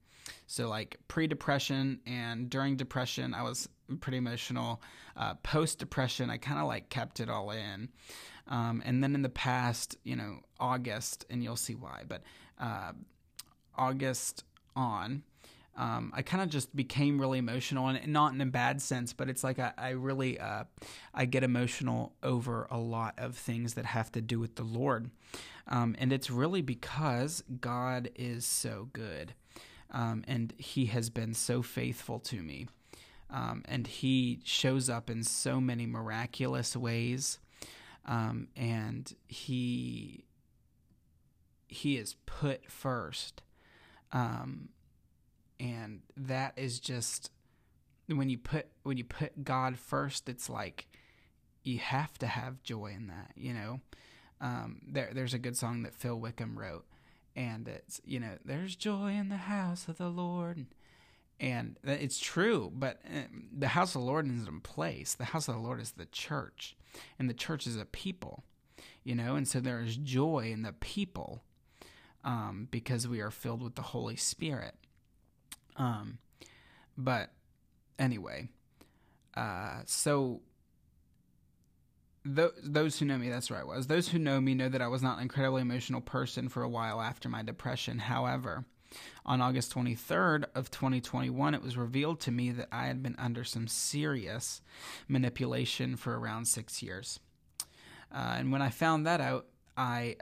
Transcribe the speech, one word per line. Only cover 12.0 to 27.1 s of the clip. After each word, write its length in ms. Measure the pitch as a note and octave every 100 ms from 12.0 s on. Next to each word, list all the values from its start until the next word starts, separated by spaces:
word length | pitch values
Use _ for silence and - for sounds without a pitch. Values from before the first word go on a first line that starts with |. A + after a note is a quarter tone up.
| -
but, 140 | - - - - -
uh, 340 | A#2 G2+ F2+ - - _ _ - - _ _ -
August 680 | C3 C3+ C3+ B2 - - - - _ C3+
on, 480 | B2 G2+ G#2 C#3 - - - - - -
um, 380 | B2 A2+ A2 -
I 60 |
kinda 240 | - F#3 F#3
just 280 | C#3+ - C#3
became 440 | B2 C#3 C#3+ C#3+
really 200 | C3+ C3
emotional, 480 | A#2 B2 - C3+ C3
and 260 | C3 D3+
not 200 | D3+ D3+
in 60 | C3
a 60 | C3
bad 360 | B2+ B2 C#3
sense, 300 | - B2+ A#2+
but 180 | - C3
it's 140 | B2+
like 160 | C3 C3
I, 140 | B2 -
I 120 | B2+
really, 500 | C3 C3+ C3+ C3 -
uh, 260 | G#2 G#2 - - - - -
I 120 | - B2+
get 180 | C3
emotional 720 | C3 B2 B2 - B2+ A#2 A#2 -
over 460 | C3 B2 B2 A#2 -
a 80 | A#2+
lot 380 | A#2 A2+ A2+ -
of 180 | B2 B2
things 380 | - A#2 A#2+
that 120 | A#2+ A#2
have 260 | A2+ A2+
to 80 | A#2
do 180 | A2+ A#2
with 160 | A#2 -
the 80 |
Lord. 460 | A2+ A2+ C#3 A#2 A#2+ - - - - - -
Um, 280 | B2 A#2 -
and 140 | C3
it's 160 | C3+ C3+
really 320 | B2 D#3 F#3+
because 840 | C3 A#2 - C#3 D#3